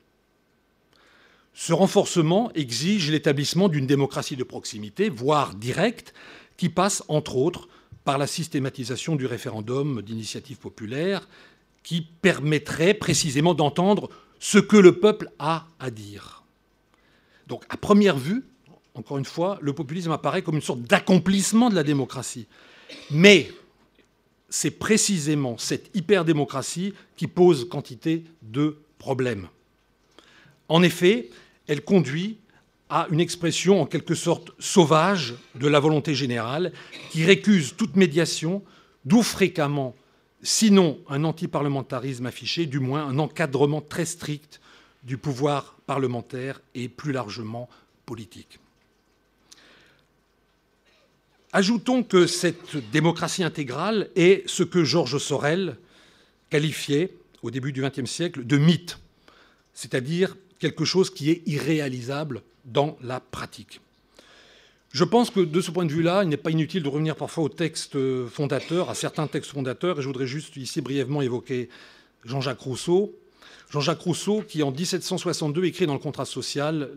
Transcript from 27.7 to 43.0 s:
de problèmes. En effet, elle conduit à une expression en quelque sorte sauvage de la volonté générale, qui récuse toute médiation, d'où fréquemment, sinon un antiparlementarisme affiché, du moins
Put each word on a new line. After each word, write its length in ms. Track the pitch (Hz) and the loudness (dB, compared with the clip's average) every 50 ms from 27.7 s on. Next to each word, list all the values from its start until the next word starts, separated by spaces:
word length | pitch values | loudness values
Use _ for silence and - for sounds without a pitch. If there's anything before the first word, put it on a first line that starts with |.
| - 143 131 - 127 107 - 160 160 165 165 - - _ | -8 -8 -10 -10 -12 -8 -4 -2 -2 -4 -4 -10 -20 _
de 340 | 120 110 110 139 147 151 147 - _ _ _ - | -16 -6 -2 0 0 0 -2 -6 _ _ _ -10
problèmes. 500 | - 127 135 123 131 123 113 98 90 85 _ _ _ _ _ _ _ _ _ _ _ _ _ - - _ _ _ _ _ _ _ _ - | -6 -4 -4 -2 -2 -2 -4 -6 -8 -14 _ _ _ _ _ _ _ _ _ _ _ _ _ -20 -20 _ _ _ _ _ _ _ _ 2
En 160 | 156 170 180 | 4 4 4
effet, 440 | 170 - - 175 180 220 247 233 - - - - _ _ _ _ | 4 4 4 4 4 4 2 -2 -8 -14 -20 -20 _ _ _ _
elle 160 | - 151 143 | -6 -6 -4
conduit 560 | - - 202 185 143 123 143 160 185 214 220 - _ _ _ _ _ _ _ _ _ - | 0 4 4 4 4 2 -2 -6 -6 -6 -8 -12 _ _ _ _ _ _ _ _ _ -4
à 200 | 143 156 165 - | -2 -2 0 0
une 80 | 165 156 | 0 0
expression 600 | 175 170 - - 170 165 - - - 175 202 185 | 0 0 -2 -4 -4 -2 -2 0 2 4 4 4
en 60 | 143 | 2
quelque 280 | 120 - 156 - - 160 | 0 -4 -4 -4 -4 -4
sorte 380 | - - 170 160 - - - - - | -2 0 0 -2 -2 -4 -10 -16 -12
sauvage 760 | - - - 202 165 135 160 156 160 190 202 180 139 117 120 - - - - | -8 4 6 8 8 8 8 6 4 4 2 0 -2 -4 -8 -12 -16 -18 -8
de 100 | 120 135 | -2 2
la 140 | 147 147 147 | 4 4 4
volonté 340 | 135 156 156 147 - 160 147 | 6 4 4 2 2 0 -2
générale, 580 | 123 139 120 120 117 110 117 135 160 180 165 - - - - - - - - | -2 -2 -2 -2 -2 -4 -4 -4 -4 -4 -6 -8 -12 -18 -20 -20 -20 -14 -8
qui 140 | - 160 160 | -4 0 4
récuse 500 | 180 196 196 - 202 208 180 139 117 - | 4 4 4 6 4 4 4 4 0 -4
toute 200 | - 220 147 139 | -4 -4 0 2
médiation, 680 | 196 190 160 139 170 165 - - - 156 165 185 202 - - - _ _ _ _ _ - | 4 4 4 4 2 0 0 -2 -4 -4 -4 -4 -6 -8 -12 -20 _ _ _ _ _ 0
d'où 200 | 135 180 247 220 | 4 4 4 4
fréquemment, 720 | - - - 196 175 - 165 147 143 143 143 135 127 - _ _ _ _ _ _ _ _ _ | 4 0 0 0 0 0 0 -2 0 0 -2 -4 -4 -8 _ _ _ _ _ _ _ _ _
sinon 580 | - - - - 220 220 202 196 180 156 127 - - - | -6 -4 0 2 4 6 8 6 6 4 2 -4 -8 -6
un 160 | 139 139 156 | -4 -2 -2
antiparlementarisme 1000 | 160 156 - 175 165 - 151 147 143 139 135 123 - 135 123 117 139 131 120 123 | -2 -2 -4 -6 -6 -4 -2 -2 -2 -2 -4 -4 -6 -8 -8 -6 -8 -8 -6 -8
affiché, 400 | 120 - - 120 - - 165 170 | -8 -10 -8 -8 -6 -4 -4 -4
du 120 | 143 131 147 | -4 -4 -4
moins 300 | 131 127 135 151 | -2 -2 -2 -4